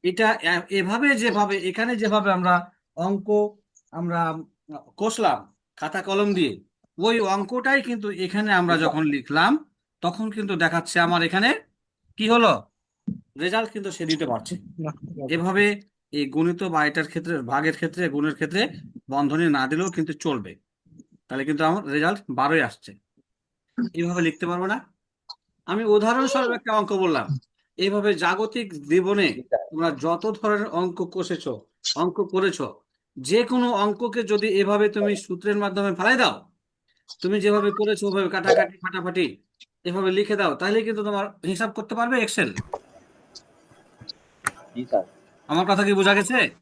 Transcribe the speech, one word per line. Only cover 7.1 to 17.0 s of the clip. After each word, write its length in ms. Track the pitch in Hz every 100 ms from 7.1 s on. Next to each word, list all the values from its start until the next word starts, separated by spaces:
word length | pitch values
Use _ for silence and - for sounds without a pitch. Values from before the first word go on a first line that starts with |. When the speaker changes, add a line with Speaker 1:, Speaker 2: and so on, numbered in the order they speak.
| 233 196
Speaker 1:
অঙ্কটাই 460 | 196 196 247 262 277 254
কিন্তু 180 | 233 208 180 185
এখানে 240 | 196 214 190
আমরা 160 | 175 170
যখন 200 | 160 156 156 143
লিখলাম 360 | 120 147 190 302 - _ _ _
তখন 220 | 175 175 220 208
কিন্তু 180 | 208 180
দেখাচ্ছে 340 | 165 170 170 175 170
আমার 160 | 170 165
এখানে 220 | 185 233 440 - _ _ _ _ -
কি 80 | 220
হলো, 180 | 233 226 120 - _ _ _ - - _ 135
রেজাল্ট 260 | 175 214 220 220
কিন্তু 140 | 196 -
সে 60 | 160
দিতে 140 | 160 147
পারছে। 220 | 113 - 180 - - 156 151 - 147 131 165
এভাবে 300 | 180 190 202 202 - _ _
এই 120 | 147 139 143
গণিত 260 | 165 175 190
বা 60 | 160 147
এটার 180 | 147